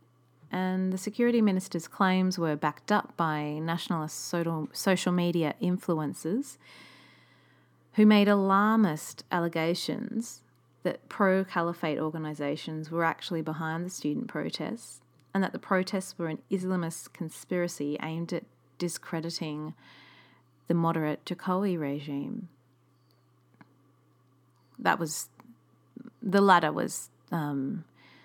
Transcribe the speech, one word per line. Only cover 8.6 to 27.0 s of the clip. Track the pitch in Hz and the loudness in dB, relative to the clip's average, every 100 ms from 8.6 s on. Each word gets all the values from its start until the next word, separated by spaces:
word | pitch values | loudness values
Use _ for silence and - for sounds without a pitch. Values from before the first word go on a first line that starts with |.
| 214 226 196 156 - - - | 4 4 4 2 -6 -14 -4
allegations | 175 170 165 160 180 - - - 220 240 - _ _ _ _ | 0 0 0 0 0 -2 -6 -4 -6 -8 -12 _ _ _ _
that | 180 - - | -6 -6 -10
pro-caliphate | - 196 190 190 175 170 165 160 151 | 2 4 4 2 -2 -2 -2 -2 -2
organisations | 156 160 156 151 143 151 - 160 156 | -2 -4 -8 -4 -4 -4 -6 -8 -4
were | 165 | 0
actually | 165 - - 165 | 0 0 -4 -4
behind | 160 151 160 165 175 | -4 -4 -4 -4 -6
the | |
student | - 151 147 - | -6 -4 -4 -4
protests | 151 - - 151 233 - - _ _ _ | -4 -6 -6 -8 -8 -12 -20 _ _ _
and | 196 | -2
that | 190 | -2
the | - | -4
protests | - 190 185 190 - - | -2 0 0 -4 -6 -8
were | 165 | -6
an | 160 - | -6 -4
Islamist | 190 185 185 165 - - | -4 -2 -2 -2 -6 -14
conspiracy | - 160 - - 180 175 - 147 147 | -10 -10 -10 -4 -2 -2 -4 -6 -4
aimed | 156 165 170 | -6 -6 -4
at | 175 - _ _ - | -6 -8 _ _ -6
discrediting | 175 - - 165 165 - 156 151 156 - - - - - - _ _ _ - | -6 -6 -6 -6 -6 -6 -6 -6 -8 -12 -20 -20 -20 -20 -20 _ _ _ 0
the | |
moderate | 170 165 165 151 - - | 2 2 2 0 -2 -6
Jokowi | 175 - 185 202 170 | -6 -2 0 0 0
regime. | 143 143 147 143 143 - 175 _ _ _ _ _ _ _ _ _ _ _ - _ _ _ _ _ _ _ _ _ _ - | -2 -4 -6 -6 -6 -8 -12 _ _ _ _ _ _ _ _ _ _ _ -20 _ _ _ _ _ _ _ _ _ _ -2
That | 180 165 | 2 2
was, | 160 - - _ - - _ _ _ - - - | 0 -6 -10 _ -20 -20 _ _ _ -20 -20 -8
the | 220 196 | 2 6
latter | 196 175 156 | 8 8 6
was, | 165 - - | 0 -2 -4